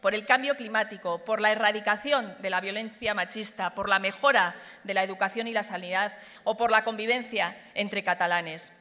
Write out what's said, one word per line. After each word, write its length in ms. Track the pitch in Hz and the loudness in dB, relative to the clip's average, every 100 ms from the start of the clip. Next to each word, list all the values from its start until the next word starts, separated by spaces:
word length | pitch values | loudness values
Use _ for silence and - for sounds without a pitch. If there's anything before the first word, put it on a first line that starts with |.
por 100 | 196 | 0
el 140 | 208 208 | -2 2
cambio 300 | 262 269 277 | 2 4 -4
climático, 680 | 226 214 214 196 185 170 | 0 0 -2 -4 -4 -4
por 160 | 175 214 | -2 2
la 120 | 214 | 2
erradicación 840 | 214 214 214 208 208 269 285 214 185 | 4 2 2 0 -2 2 0 0 -6
de 100 | 196 | -2
la 100 | 185 | -2
violencia 540 | 196 202 220 - 220 | -2 -6 -6 -6 -2
machista, 560 | 208 180 220 208 - 185 | -2 -2 -2 -4 -2 -6
por 180 | 196 196 | -2 2
la 120 | 196 | 2
mejora 560 | 196 190 277 247 180 - - - | 2 2 4 6 4 0 -18 -18
de 100 | 196 | -4
la 120 | 196 | 0
educación 420 | 190 190 196 226 226 | 0 0 -2 -2 -2
y 60 | |
la 100 | 226 | -2
sanidad 500 | 208 180 180 185 202 202 - - | -4 -8 -4 -2 -2 -4 -20 -8
o 140 | - 214 | -4 0
por 160 | 233 | 4
la 100 | 220 | 4
convivencia 720 | 220 214 220 247 233 226 175 214 - | 2 -4 0 0 0 -2 -2 -4 -10
entre 280 | - 202 202 | -4 -4 -2
catalanes. 760 | 196 180 175 175 170 160 - - | 0 2 2 0 -2 -8 -12 -14